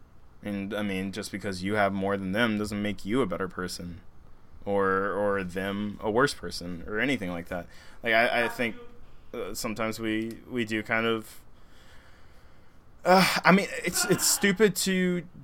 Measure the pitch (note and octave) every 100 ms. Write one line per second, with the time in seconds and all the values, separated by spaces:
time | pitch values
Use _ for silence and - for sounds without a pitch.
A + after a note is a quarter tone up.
0 | - - - - G#2 G2+ G2 G#2 G#2 F#2+
1 | G2 G2+ F#2+ G2+ G#2 F#2 F#2 G#2+ G2 G2
2 | F#2+ G2+ F#2+ G2+ A#2 G#2 G#2 G#2 G#2 G2+
3 | F#2+ B2+ A2 F2 F#2 - F2+ - F2 F2
4 | - - - - - - G2 G2+ F#2+ F#2+
5 | G2+ F#2+ G#2 G2 F2+ F#2 G2 G2+ G#2 -
6 | A2 A2 C#3 - F2 - F2+ E2+ F#2+ G#2+
7 | B2+ B2 F2+ F2 F2 F2+ E2+ - - -
8 | A#2 A2+ A#2+ A#2+ A#2+ - A#2 G#2 - -
9 | - - - A#2+ F#2 G#2 A#2 G#2+ A2 G#2+
10 | A2 A2 A2+ A2 - B2 G#2+ A2 G#2+ A2+
11 | A2+ A2+ - - - - - - - -
12 | - - - - - - - - - -
13 | E3+ F#3 F3+ - D#3+ F#3+ F#3 - D#3+ F3+
14 | - F3 - - G3+ F#3+ G#3+ - F#3+ F#3
15 | F#3 F3+ - -